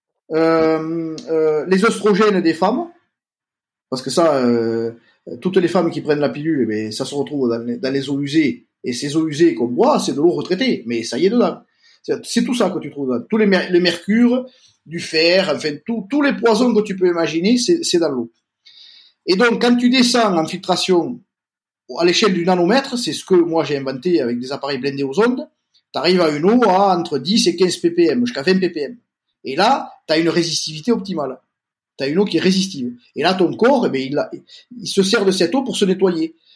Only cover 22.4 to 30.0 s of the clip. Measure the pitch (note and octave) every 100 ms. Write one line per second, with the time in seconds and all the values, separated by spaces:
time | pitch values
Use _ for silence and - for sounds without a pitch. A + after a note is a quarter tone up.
22.4 | F3 F3+ F3 C4 C4+ A#3+ D#3+ C#3+ - F3+
23.4 | D#3 D#3+ C#3+ C#3 C3+ C3+ F3+ E3 A#2+ A#2+
24.4 | B2+ C3+ C#3 C3+ C#3 C#3 C3+ C#3+ A#3+ B3
25.4 | - _ _ _ _ B2+ D#3+ F#3 D#3+ D3
26.4 | F3+ B3 G#3+ F#3 G3+ F3 D#3+ C#3 D3+ G#3+
27.4 | F#3 E3+ F#3 - F3 E3+ E3 B2+ A#2+ C3+
28.4 | D#3+ F#3 F3 D#3+ C3 A#2+ _ _ _ _
29.4 | E3 E3+ A3 C#4+ - -